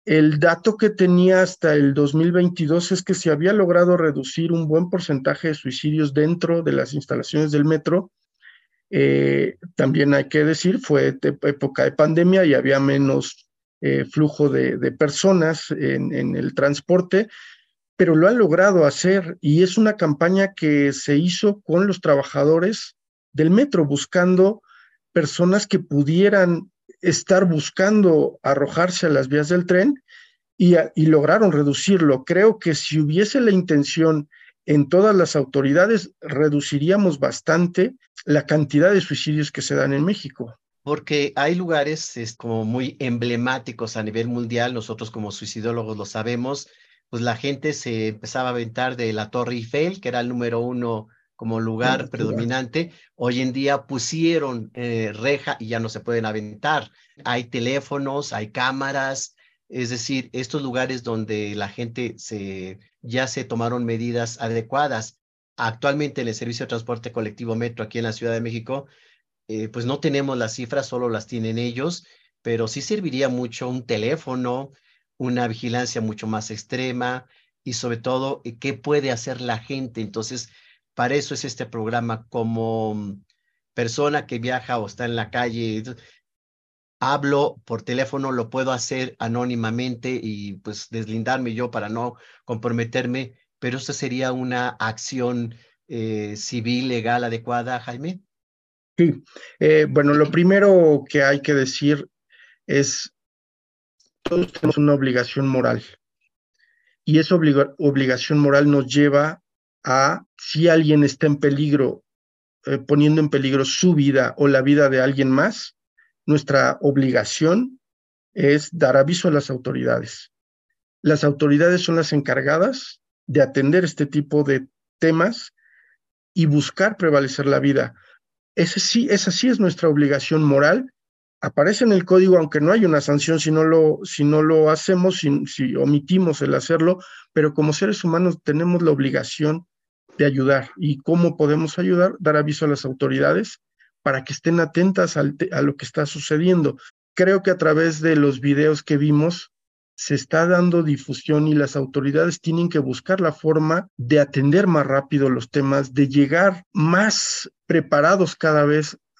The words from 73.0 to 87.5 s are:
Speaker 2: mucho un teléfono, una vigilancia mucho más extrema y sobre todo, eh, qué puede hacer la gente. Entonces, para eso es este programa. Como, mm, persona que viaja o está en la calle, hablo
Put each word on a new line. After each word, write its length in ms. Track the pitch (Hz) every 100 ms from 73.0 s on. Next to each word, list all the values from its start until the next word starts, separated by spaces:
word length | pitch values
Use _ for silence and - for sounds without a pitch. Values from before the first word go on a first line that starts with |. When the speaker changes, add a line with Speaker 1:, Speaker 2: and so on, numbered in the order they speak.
| 160 127 135
Speaker 2:
mucho 400 | 123 123 - 127
un 180 | 127 117
teléfono, 840 | 107 113 160 131 127 123 127 139 _ _ _ _ -
una 300 | 123 123 120
vigilancia 520 | 110 123 123 123 120
mucho 280 | 110 107 110
más 240 | 107 107
extrema 720 | 104 - 127 127 123 123 127 - _ _ _
y 100 | 131
sobre 240 | 117 123 117
todo, 420 | 127 131 135 -
eh, 120 | 120 113
qué 160 | 139
puede 360 | 135 143 147 135
hacer 300 | 113 135 123
la 180 | 123 110
gente. 420 | - 135 127 113
Entonces, 500 | 101 110 110 127 - _ _ _ _
para 200 | - 123
eso 200 | 143 143
es 100 | 135
este 220 | 131 - 120
programa. 600 | 117 110 120 117 113 -
Como, 640 | 120 113 113 113 113 110
mm, 280 | 107 101 98 _ _ _ _ _
persona 520 | - 117 131 143 147 -
que 140 | 120
viaja 380 | 123 127 - 120
o 80 | 101
está 180 | -
en 100 | 120
la 160 | 117 101
calle, 540 | 120 123 113 113 107 113 120 _ _ _ _ _ _ _ _ _ _
hablo 600 | 127 143 139 143 -